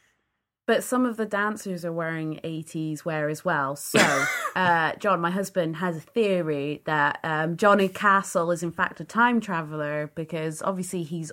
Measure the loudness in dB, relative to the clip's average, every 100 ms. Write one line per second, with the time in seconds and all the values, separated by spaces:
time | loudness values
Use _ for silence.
0 | _ _ _ _ _ _ 0 0 2 0
1 | 0 -2 -4 -2 -2 -4 -6 -6 -6 -4
2 | -4 -4 -4 -6 -8 -8 -8 -6 -4 -4
3 | -4 -2 -2 -2 -2 0 0 -4 0 4
4 | 4 4 0 -2 -4 2 4 4 2 0
5 | 0 2 2 -2 -2 -2 -2 -2 -2 -4
6 | -4 0 2 2 0 -2 -2 -4 0 2
7 | 2 2 -2 0 0 4 6 6 4 2
8 | 4 4 2 0 0 0 -2 -2 -2 -4
9 | -4 2 4 4 0 -4 -4 -4 -4 -4
10 | -4 -8 -6 -4 -4 -4 -4 -4 -4 -6
11 | -4 -6 -6